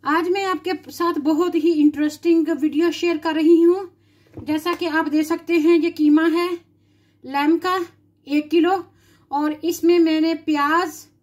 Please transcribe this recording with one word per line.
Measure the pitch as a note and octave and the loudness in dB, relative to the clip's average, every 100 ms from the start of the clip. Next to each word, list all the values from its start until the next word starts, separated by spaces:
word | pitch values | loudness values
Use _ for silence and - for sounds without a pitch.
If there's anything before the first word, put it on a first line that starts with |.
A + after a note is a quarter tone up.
आज | - D#4+ F4 | -2 -2 0
मैं | G4 | -2
आपके | G4 F#4 F4+ E4 - | -2 -4 -6 -8 -8
साथ | - F4 | -4 -4
बहुत | D#4 D4 D#4 F4+ | -2 -2 0 0
ही | E4 D#4 | 0 0
interesting | D#4 D4 C#4+ D4+ - E4+ E4 D#4 | 2 2 2 -4 -2 0 2 0
video | D4+ D4+ C#4 E4+ | -2 -2 0 -2
share | E4 F4 D#4+ | 0 -2 -2
कर | E4 | -2
रही | D#4 D#4+ E4+ | 0 4 6
हूँ। | E4+ F#4 F#4 _ _ _ _ - | 6 2 -4 _ _ _ _ -18
जैसा | - D4+ E4 | -6 -4 -4
कि | F4 F4 | -4 -2
आप | D#4 D#4 | -2 0
देख | D4+ D#4 | -2 -2
सकते | E4 E4 | -4 -2
हैं, | E4+ D#4 E4+ | 0 4 4
ये | E4 | 2
कीमा | E4+ D4+ D4 E4 | 0 2 4 2
है | D#4+ F4 F4 _ _ _ _ _ _ B3+ | 0 -2 -6 _ _ _ _ _ _ -8
लैम | C#4 D4 E4 | -2 0 0
का | F4+ F#4 F4 _ _ _ - | 0 -4 -6 _ _ _ -4
एक | D4 D4+ | -4 0
किलो, | E4 E4 F#4+ - _ _ _ _ | 0 2 0 -4 _ _ _ _
और | C#4+ D4+ | -4 -4
इसमें | D4+ E4 E4+ E4 F4 | -4 -6 -2 2 4
मैंने | D#4+ D#4 D#4+ | 2 2 0
प्याज | D#4+ D#4+ D4 C#4 E4 F4+ - - _ | -2 -2 -2 0 0 -2 -8 -20 _